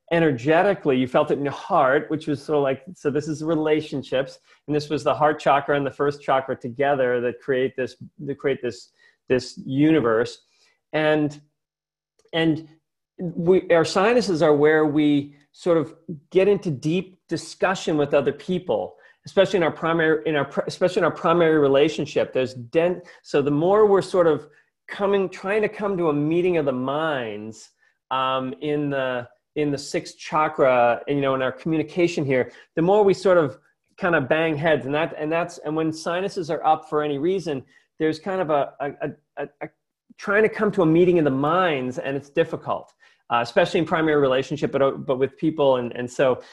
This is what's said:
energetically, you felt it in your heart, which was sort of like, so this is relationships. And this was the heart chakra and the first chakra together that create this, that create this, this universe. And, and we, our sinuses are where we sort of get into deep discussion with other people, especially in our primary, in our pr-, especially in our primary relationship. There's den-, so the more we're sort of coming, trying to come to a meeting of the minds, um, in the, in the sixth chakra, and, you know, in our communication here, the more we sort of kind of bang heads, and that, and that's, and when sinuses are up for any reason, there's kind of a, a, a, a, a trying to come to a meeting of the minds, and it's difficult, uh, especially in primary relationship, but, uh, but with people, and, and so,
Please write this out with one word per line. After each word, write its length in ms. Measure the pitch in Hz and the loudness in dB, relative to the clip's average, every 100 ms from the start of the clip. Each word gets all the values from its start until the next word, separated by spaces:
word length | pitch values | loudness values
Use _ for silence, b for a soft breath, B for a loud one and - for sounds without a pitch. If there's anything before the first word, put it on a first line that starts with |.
| - | -2
energetically, 840 | 170 160 127 131 160 196 190 160 131 | 2 2 0 2 2 2 0 0 0
you 100 | 127 | 2
felt 240 | 156 147 | 0 0
it 60 | 139 | -2
in 60 | |
your 100 | 139 | -4
heart, 560 | - - 180 131 147 - | -6 -2 2 4 2 0
which 180 | 151 156 | -6 -4
was 160 | 143 | -6
sort 140 | - 147 | -2 0
of 60 | |
like, 200 | 139 131 - 185 | 0 -2 -8 -8
so 140 | 151 | -4
this 200 | 139 147 | -2 -4
is 120 | 147 | -6
relationships. 1000 | 156 160 156 156 151 143 123 131 139 - b b - | -2 0 0 0 -2 -8 -4 -4 -4 -8 b b -4
And 80 | 147 | -4
this 140 | 147 | -2
was 160 | 147 143 | -2 -2
the 100 | 127 | 2
heart 240 | 147 156 | 0 2
chakra 380 | 160 139 139 143 | 0 0 0 -2
and 80 | 139 | -2
the 60 | |
first 300 | - 143 143 | -2 -4 -2
chakra 320 | - 135 131 123 | -2 -2 -2 -8
together 680 | 127 117 139 139 127 123 | -8 -2 0 2 0 0
that 180 | 120 120 | -2 -4
create 380 | - 127 131 - | -2 -2 -2 -4
this, 180 | 123 - - - | -8 -10 -20 -14
that 180 | 143 135 | -12 -4
create 240 | 147 131 | -4 -2
this, 280 | 123 113 - b b b - | -6 -8 -16 b b b -2
this 280 | 127 - - - | -2 -2 -12 -4
universe. 760 | 135 151 160 120 110 120 - _ _ _ _ _ | 2 4 4 2 2 0 -6 _ _ _ _ _
And, 480 | 151 156 156 147 - _ _ _ _ _ _ _ _ _ | -2 2 2 0 -6 _ _ _ _ _ _ _ _ _
and 340 | 165 165 151 - _ _ _ _ - | 0 0 0 -6 _ _ _ _ -10
we, 500 | 180 - 170 185 - | -8 -2 2 2 4
our 140 | 170 156 | 2 2
sinuses 560 | 196 202 247 202 160 | 2 2 2 2 2
are 120 | 160 | 4
where 320 | 147 151 156 156 | 4 6 4 2
we 500 | 147 151 143 143 B B | 2 2 2 -2 B B
sort 240 | - 185 165 | -6 0 0
of 180 | 143 - - 160 _ | 0 -8 -16 -16 _
get 200 | 175 190 | 2 4
into 220 | 202 196 | 2 -2
deep 500 | 127 156 180 175 _ - | -4 -2 -2 -4 _ -10
discussion 640 | 160 - - 185 190 - 151 | -8 -8 -4 -2 -2 -2 0
with 160 | 143 | 2
other 200 | 147 147 | 2 0
people, 600 | 139 - 180 180 107 92 - b b - | -4 -4 -4 -2 -4 -4 -12 b b -2
especially 320 | - 185 196 | 2 2 2
in 60 | |
our 80 | 156 | 0
primary, 560 | 147 165 165 160 160 160 | 0 -2 2 2 2 0
in 80 | 147 | -2
our 100 | 135 | -2
pr-, 160 | - - | -4 -6
especially 340 | - 180 190 | 0 0 2
in 40 | 160 | 0
our 60 | |
primary 460 | 151 170 170 165 156 | 0 2 4 4 4
relationship. 760 | 139 135 156 156 147 135 110 | 4 4 2 -2 -4 -2 -2
There's 220 | 127 127 127 | -2 -4 -6
den-, 460 | 117 165 175 180 - B | -4 0 0 -2 -10 B
so 200 | - 147 | -4 0
the 100 | 139 | 0
more 340 | 147 175 202 208 | 0 2 4 6
we're 160 | 196 | 4
sort 260 | - 190 165 | 2 2 4
of 220 | 147 - b b _ - | 2 -4 b b _ -14
coming, 400 | - 196 202 185 | -4 0 0 0
trying 320 | - 190 214 | -6 -4 -2
to 80 | 202 | -2
come 280 | - 202 190 | -4 -6 -2
to 120 | 170 | 0
a 40 | |
meeting 440 | 147 147 170 180 170 | 0 0 0 0 0
of 80 | 139 | 0
the 80 | |
minds, 960 | 127 131 143 160 139 113 104 107 110 - _ _ _ - | -2 -4 -4 -4 -4 -6 -10 -14 -16 -20 _ _ _ -6
um, 440 | 131 131 131 131 127 | -2 0 -2 -4 -6
in 300 | 151 147 147 | -4 -2 -2
the, 360 | 139 131 123 120 _ _ 151 | -2 -4 -6 -8 _ _ -4
in 140 | 147 | -2
the 80 | 143 | -4
sixth 400 | - 175 - - | -6 -8 -8 -16
chakra, 840 | - 160 156 156 135 127 120 117 - | -4 -2 0 2 4 4 4 2 -2
and, 100 | 143 | -2
you 40 | |
know, 140 | 135 131 | 0 0
in 60 | |
our 100 | 131 | -2
communication 720 | - 165 160 151 - 170 170 139 | -4 -4 -2 -2 0 0 0 0
here, 260 | 131 120 B B - | 0 -2 B B -2
the 60 | |
more 220 | 165 208 | 2 4
we 100 | 196 | 4
sort 240 | 180 196 180 | 4 4 4
of 200 | 147 - _ _ _ - | 2 -4 _ _ _ -6
kind 180 | 190 160 | 0 0
of 140 | 127 | 2
bang 260 | 156 165 147 | 0 0 0
heads, 300 | 165 147 127 | 0 0 0
and 100 | 147 | -2
that, 180 | 165 - | -2 -4
and 140 | 151 | -4
that's, 260 | 165 170 - | -2 -4 -8
and 160 | 147 156 | -6 -4
when 160 | 160 | -4
sinuses 580 | 156 185 175 196 196 156 | -4 -4 -4 -4 -6 -6
are 160 | 156 156 | -2 0
up 240 | 156 - | 0 -2
for 140 | 151 | -2
any 140 | 151 143 | -2 -2
reason, 460 | 165 196 165 135 - b b - | -2 -2 -4 -8 -10 b b -4
there's 180 | 156 156 | -4 -4
kind 240 | 202 190 | -6 -4
of 80 | 156 | 0
a, 240 | 147 131 - | 0 -2 -6
a, 100 | 143 | -10
a, 200 | - 156 - _ - | -8 -10 -10 _ -12
a, 120 | 147 - | -12 -12
a 80 | 151 _ _ _ _ - | -16 _ _ _ _ -12
trying 260 | - 202 | -2 0
to 60 | 220 | 0
come 220 | 220 208 | 0 -2
to 100 | 196 | 2
a 40 | 160 | 4
meeting 340 | 160 180 175 | 4 4 4
of 60 | 143 | 2
the 60 | |
minds, 640 | 131 147 180 180 139 127 123 | 0 0 0 0 -2 -4 -8
and 180 | - 139 | -6 -8
it's 140 | - | -4
difficult, 640 | - 160 156 - 98 - _ b b b | -2 -2 -4 -6 -6 -8 _ b b b
uh, 100 | 120 | -2
especially 380 | 120 - 175 185 | 0 0 2 0
in 60 | 156 | 0
primary 340 | 170 160 151 | 0 2 2
relationship, 520 | 139 131 135 143 147 | 2 2 -2 -4 -2
but, 100 | 139 | 0
uh, 100 | 135 | 0
but 280 | - 135 131 | 0 -4 -2
with 180 | 131 - | -2 -2
people, 400 | 156 156 139 127 | -4 2 2 2
and, 160 | 120 | -2
and 160 | 117 123 | -8 -6
so, 320 | - 135 120 B | 0 0 0 B